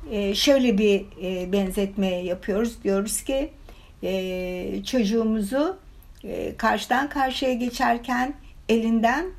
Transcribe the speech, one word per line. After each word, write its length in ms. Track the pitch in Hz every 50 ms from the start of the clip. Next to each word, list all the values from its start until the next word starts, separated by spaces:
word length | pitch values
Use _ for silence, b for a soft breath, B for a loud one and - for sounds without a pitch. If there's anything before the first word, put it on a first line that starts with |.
| - -
e, 240 | 240 208 202 196 202
şöyle 440 | 208 - 294 277 269 247 247 214 196
bir, 260 | 214 208 202 190 196 - - - 180
e, 300 | 185 190 180 180 180 185
benzetme 540 | 202 196 185 185 214 196 196 196 - 196
yapıyoruz. 760 | 190 180 180 180 185 175 185 - - 196 196 233 233 233 - -
Diyoruz 380 | 202 196 196 202 220 - - -
ki, 280 | - 269 269 277 320 - B B B B B B B B - -
e, 840 | 180 190 190 185 185 185 180 185 180 180 180 180 196 196 202 196
çocuğumuzu, 920 | - - 254 233 196 220 226 226 220 220 220 208 196 254 269 294 339 381 381 - - - - - - - - -
e, 320 | 202 - - 87 - -
karşıdan 520 | - - 220 214 208 202 - 254 247 277 294
karşıya 440 | - 294 269 262 254 - 277 262 254
geçerken 840 | 233 240 247 233 - 262 240 233 240 240 - 247 247 254 269 285 B B B B - - -
elinden 580 | 220 233 220 226 226 226 214 226 247 285 339 370 370